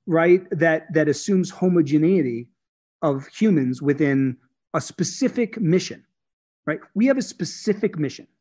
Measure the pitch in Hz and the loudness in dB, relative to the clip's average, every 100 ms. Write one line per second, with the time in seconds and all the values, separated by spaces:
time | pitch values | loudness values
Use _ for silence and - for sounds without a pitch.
0 | - 160 170 180 185 165 165 160 - 156 | -2 2 4 4 2 0 2 2 0 0
1 | 151 143 - 190 180 - 185 170 143 151 | 0 0 0 0 0 -2 0 2 2 2
2 | 160 190 131 117 123 _ _ _ _ - | 2 2 0 -4 -10 _ _ _ _ -6
3 | 156 135 139 - 220 165 127 127 143 143 | -4 -4 -6 0 2 4 0 -2 -2 0
4 | 147 135 135 127 _ _ _ 160 - - | 2 2 0 -4 _ _ _ -6 -6 -6
5 | 170 - 262 - 233 - 175 180 - - | -6 -2 -2 0 -4 -2 0 0 -2 -12
6 | _ _ _ _ _ _ - 156 - 196 | _ _ _ _ _ _ -8 -8 -6 0
7 | 254 262 190 - 165 - - 202 208 160 | 2 0 -2 -8 -10 -8 -4 -2 -2 -2
8 | 143 - - _ | -6 -6 -20 _